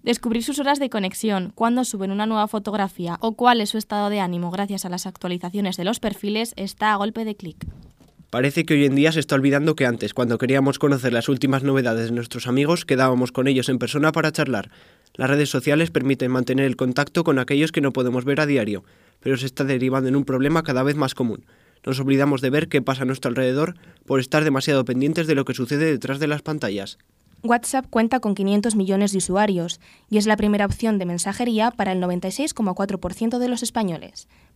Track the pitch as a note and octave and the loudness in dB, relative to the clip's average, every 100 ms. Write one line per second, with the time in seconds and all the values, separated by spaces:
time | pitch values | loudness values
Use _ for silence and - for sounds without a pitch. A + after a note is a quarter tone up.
0 | - A#3+ A#3+ A3 A#3 C#4 C#4 C#4+ C4+ A3 | -2 -2 0 -2 -2 -2 0 0 0 -2
1 | F#3+ - A3 G3 F3+ - A3+ A#3+ B3+ G#3 | -4 -2 -2 -2 -4 -2 0 2 0 -2
2 | F#3+ G3 G#3+ A3 G#3+ G#3+ G#3 G#3 G3 - | -4 -2 0 0 0 -2 -4 -2 -4 -4
3 | E3+ E3+ A3+ G#3+ B3 A#3+ G3 A3 - G#3 | -6 -4 -4 2 4 4 0 -4 -4 -2
4 | G#3 G#3 F3+ F3 F3 F#3 G3+ G3 F3+ F3 | 0 0 -2 -2 -4 -4 -4 -4 -6 -6
5 | F#3+ F3 F3+ F3 F3+ G3+ G3+ F3+ F3+ A#3+ | -8 -8 -6 -6 -4 -2 -2 -2 -4 -2
6 | A3 - G#3 G#3+ A3+ - G3 - G#3+ G3+ | -4 -4 -4 -2 -4 -6 -10 -2 0 0
7 | G#3 A3 A3 G#3 E3+ - - - - _ | -2 -4 -8 -8 -12 -12 -14 -14 -20 _
8 | - _ - A#2 C#3 C#3+ E3 D3+ C#3+ C#3 | -20 _ -6 0 2 0 2 4 6 6
9 | D3+ D#3+ C3 C#3 C#3 C#3 D#3+ D3+ B2+ A#2 | 4 2 2 2 4 4 2 2 0 0
10 | G#2 - A#2+ A#2 B2 C3+ C#3 C3+ D3 C#3 | -4 -2 0 0 2 2 2 2 2 2
11 | B2+ A#2 A#2 C3+ C3+ C3+ C3+ C3+ A#2+ A2+ | 2 0 0 0 2 2 2 2 2 0
12 | A2+ A#2+ A#2+ A#2+ B2 B2+ C#3+ E3+ - C3 | -2 -4 -6 -8 -2 0 2 0 2 2
13 | C3 B2+ B2 - C3 C3 B2 B2+ A#2+ C#3+ | 4 4 0 0 2 2 0 -2 -2 0
14 | D#3 D#3+ D#3 D#3 C#3 A2 F#2 - - _ | 2 2 0 0 0 -2 -4 -16 -20 _
15 | _ - C3 C#3+ C#3+ C3+ D3 D3 E3 D#3+ | _ -4 0 2 2 0 2 2 2 -2
16 | B2+ C3 B2+ B2+ B2 C3 C3+ A#2+ B2+ B2 | -2 0 0 0 0 0 0 0 0 0
17 | C#3+ - E3 C3+ B2 C#3+ D#3+ E3 C#3 B2+ | 0 0 2 0 2 2 2 2 0 0
18 | B2+ B2+ B2 C#3+ D3+ C#3 G#2+ G2 - _ | 0 0 0 0 2 2 0 -4 -8 _
19 | _ _ C3+ C3 C3 - C#3 C3 B2+ C3 | _ _ -4 -2 -4 -4 -2 0 0 0
20 | C3 C#3 C3+ C3 C#3 E3 D#3+ B2+ C3+ D3 | 2 0 0 0 2 0 0 0 0 0
21 | C3 - B2 - - _ _ _ - C3 | -2 -2 -4 -4 -12 _ _ _ -6 0
22 | C3+ C3+ C#3+ C3+ C3 C#3+ E3 C#3 B2 C3 | 2 4 4 2 2 0 2 0 0 -2
23 | B2+ C3 B2+ A#2+ B2+ C3+ D#3+ F3+ - _ | -2 -2 -2 0 0 2 -2 -4 -20 _
24 | - C3+ B2 D3+ D#3 C3+ C#3+ C#3 B2 B2 | -2 0 2 2 2 2 2 0 2 0
25 | C#3+ E3 D#3+ C#3 C3 B2 A#2+ D3 D#3+ C3 | 0 0 0 0 0 -4 -2 0 2 0
26 | B2 C#3 D3+ D3 - D3+ A#2+ G2+ F#2+ - | -2 -4 -2 -2 -4 -4 -4 -4 -8 -14
27 | _ _ _ - A3+ A#3+ A3+ C4+ B3+ A#3 | _ _ _ -10 0 0 0 -4 -2 0
28 | A3+ B3+ A3 G3 G3 G#3 A3 G#3+ F#3 G3 | 2 0 0 -2 2 2 2 0 2 2
29 | G3+ G3 F3 F#3 G#3 F#3 E3+ - - _ | 2 0 0 2 2 0 -4 -8 -16 _
30 | _ G#3 G#3 G#3+ G#3 G#3 G3+ - A3+ G#3 | _ 0 2 2 2 2 0 0 0 0
31 | F3 F3 G3 G3 B3 A3 A3+ A#3 F#3+ F#3 | -2 -4 -4 -2 -2 2 0 0 -2 0
32 | F3+ F3+ F#3+ F#3 D4+ - G#3 - G3 G3 | 0 -2 -4 -4 -6 -2 -4 -2 -4 -4
33 | F3+ F3+ A3+ B3 B3 A#3+ A3+ - G3+ D#3+ | -6 -4 -2 0 -2 -2 -4 -2 -2 -4
34 | - - - _ _ | -10 -20 -20 _ _